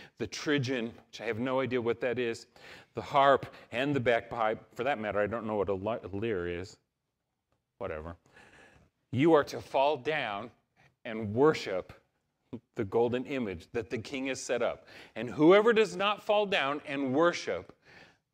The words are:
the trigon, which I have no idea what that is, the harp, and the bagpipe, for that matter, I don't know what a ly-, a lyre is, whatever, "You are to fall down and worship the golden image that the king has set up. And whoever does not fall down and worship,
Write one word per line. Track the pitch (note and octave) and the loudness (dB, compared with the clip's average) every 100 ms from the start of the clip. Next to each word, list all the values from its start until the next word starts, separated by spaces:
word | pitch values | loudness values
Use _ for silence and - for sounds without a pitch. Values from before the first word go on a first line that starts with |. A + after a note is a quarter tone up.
| - - | -20 -10
the | A2 | -8
trigon, | - E3+ C#3+ B2 C3+ A2+ - - | -6 0 0 0 -2 -4 -8 -20
which | - | -10
I | A2 | -6
have | A2 | -4
no | C3 C3 | -2 -2
idea | C3 B2 | 0 0
what | A#2 A#2 | 0 -2
that | C3 A#2+ | -2 -2
is, | A#2+ A2+ - - - - - | -2 -4 -10 -20 -20 -20 -14
the | - | -12
harp, | G#2+ C#3+ C#3 C3 - - - | 0 4 6 6 2 -14 -8
and | A2+ C#3 C#3 | -4 0 0
the | |
bagpipe, | B2 A2+ - A#2+ A2 A2 - - | 2 2 0 -2 0 -2 -6 -6
for | |
that | B2 B2+ | -4 -2
matter, | G#2+ G2 | -2 0
I | G#2 | 0
don't | A2+ G#2+ | -2 -4
know | G#2+ | -2
what | F#2+ | -2
a | |
ly-, | G2 G2+ A#2+ | -2 -2 -6
a | A2 | -6
lyre | G2 A2+ G2 F2 | -6 -4 -4 -4
is, | F2 F#2 - _ _ _ _ _ _ _ _ _ _ | -6 -10 -16 _ _ _ _ _ _ _ _ _ _
whatever, | F#2+ D#2 D#2+ E2+ _ - - - - _ _ _ _ | -10 -8 -10 -14 _ -20 -20 -20 -20 _ _ _ _
"You | A2+ E3 | 2 6
are | D#3 - | 6 4
to | B2+ | -4
fall | G#2+ C#3+ C#3 D3 | -4 0 2 0
down | B2 D3+ A#2+ G2+ A#2 - _ _ _ _ | -2 -4 -4 -6 -10 -16 _ _ _ _
and | B2 A2 G#2+ | -10 -8 -4
worship | G#2+ D3+ D3+ - F#2+ - - _ _ _ _ _ A#2 - - | 4 4 4 -2 -6 -8 -16 _ _ _ _ _ -16 -12 -6
the | G#2 | -2
golden | A#2 A#2+ B2 C3 | 2 2 0 -4
image | C#3 A2 F2+ - | -4 -4 -8 -8
that | A#2 A2 | -8 -6
the | B2 | -6
king | G#2+ C3+ C3+ | -6 -6 -6
has | B2+ | -6
set | - A#2+ | -4 -2
up. | A2 D2+ - - - - | 0 -4 -10 -20 -16 -10
And | A#2 | -8
whoever | G#2 D3+ G3 A3 | 4 6 8 6
does | A3 G#3 F3+ | 4 2 0
not | G3 G3+ | -2 -2
fall | - G#3 G#3 | 0 0 2
down | F#3 C#3 D3 D3 | 0 0 -4 -6
and | C#3 C3+ | -4 -2
worship, | C3+ E3+ E3 - F2+ G2 - _ - - _ _ | 2 2 2 -4 -6 -8 -18 _ -20 -20 _ _